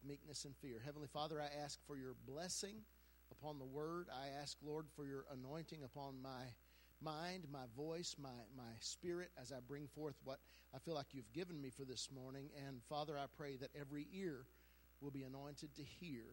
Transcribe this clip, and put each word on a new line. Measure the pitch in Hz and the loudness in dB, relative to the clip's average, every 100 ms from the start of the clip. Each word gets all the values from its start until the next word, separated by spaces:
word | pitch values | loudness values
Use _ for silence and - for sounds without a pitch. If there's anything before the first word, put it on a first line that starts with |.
meekness | 139 143 - 131 | -4 -4 -2 -2
and | 143 131 | -2 -2
fear." | 143 113 | -2 0
Heavenly | 131 147 143 | -2 -2 0
Father, | 151 156 156 | 4 6 6
I | 147 147 | 4 2
ask | 147 - - | 0 -2 -4
for | 143 | -2
your | 131 117 117 | -2 -2 -2
blessing | 143 175 - 196 214 214 - - - - | 0 2 2 2 -2 -10 -18 -20 -20 -14
upon | - 151 147 | -4 -2 0
the | |
word. | 131 139 156 175 175 | 0 2 4 2 0
I | 131 139 139 | 0 0 0
ask, | 143 - | -2 -2
Lord, | 147 151 156 | 2 2 0
for | - 143 | -2 0
your | 139 135 | 0 -2
anointing | 135 131 156 160 160 | -4 0 0 -2 -4
upon | 127 147 139 131 | -4 -2 -2 -2
my | 135 127 127 113 - - - - | -2 0 -2 -4 -14 -20 -20 -2
mind, | 156 151 175 185 156 | 2 4 2 2 0
my | 143 127 117 | -2 -2 0
voice, | 156 165 170 - | 2 2 2 0
my, | 135 123 110 131 | -4 -4 -6 -6
my | 117 113 | -4 -2
spirit | - - 180 175 175 - | 0 2 4 4 2 -4
as | 120 | -2
I | 131 123 | -2 0
bring | 143 143 | -2 -2
forth | 151 151 135 | 0 0 0
what | 131 139 - - - | -2 -2 -4 -18 -6
I | 131 | -2
feel | - | 4
like | 156 135 | 4 2
you've | 135 110 | -4 -2
given | 131 180 156 | 0 0 0
me | 135 | -2
for | 123 | -2
this | 135 120 - | 0 2 0
morning. | 135 131 135 139 147 139 | -2 -4 -2 -4 -2 -2
And | 131 - | -2 4
Father, | 147 151 143 | 4 6 4
I | 139 - | 2 0
pray | 143 131 | 0 0
that | 135 147 | -2 -2
every | 143 147 151 | 0 0 0
ear | 190 185 131 131 - - - - - | 2 2 2 -4 -14 -20 -20 -20 -4
will | 139 | -2
be | 135 | 0
anointed | 131 139 143 143 156 | 0 -2 -4 -4 -4
to | 135 | -4
hear. | 143 - 175 123 117 | -6 -4 -2 -2 -2